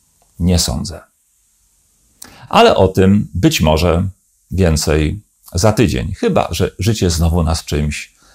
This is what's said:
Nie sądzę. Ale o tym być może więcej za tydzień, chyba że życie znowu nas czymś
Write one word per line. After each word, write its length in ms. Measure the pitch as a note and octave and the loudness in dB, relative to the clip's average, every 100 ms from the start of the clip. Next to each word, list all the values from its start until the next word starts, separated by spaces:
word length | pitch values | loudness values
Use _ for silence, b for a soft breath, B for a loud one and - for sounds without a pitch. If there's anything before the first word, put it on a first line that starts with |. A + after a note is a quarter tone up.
| _ _ _ - | _ _ _ -4
Nie 200 | F2 F2 | 0 0
sądzę. 420 | - B1+ D2+ D2+ - _ _ _ _ _ _ _ _ _ _ - B B B | 0 -6 -8 -12 -18 _ _ _ _ _ _ _ _ _ _ -20 B B B
Ale 280 | G3+ A#3 - | 2 4 4
o 120 | F#2+ | 0
tym 400 | F#2+ F#2 G2+ - | 2 2 2 0
być 260 | E2+ D#3+ - | -2 0 2
może 480 | D#2 D#2 E2+ E2 F#2+ - _ _ - | 0 2 2 0 -2 -8 _ _ -8
więcej 720 | F2+ F2 D#2 - D2+ D2+ G2+ - _ - | 0 0 0 0 0 0 -4 -12 _ -10
za 200 | F2 G#2+ | -2 0
tydzień, 420 | G#2+ F#2+ B1+ D2+ | 2 0 0 -6
chyba 340 | - A#3 - - | -4 -2 0 -2
że 200 | - - - | -2 -4 -2
życie 320 | F#2 A2 F#2 | -2 0 0
znowu 320 | E2 E2 F2 | 0 0 2
nas 220 | D#2+ E2 | 0 -2
czymś 500 | - D2 D2+ - - b b | -4 -4 -4 -6 -12 b b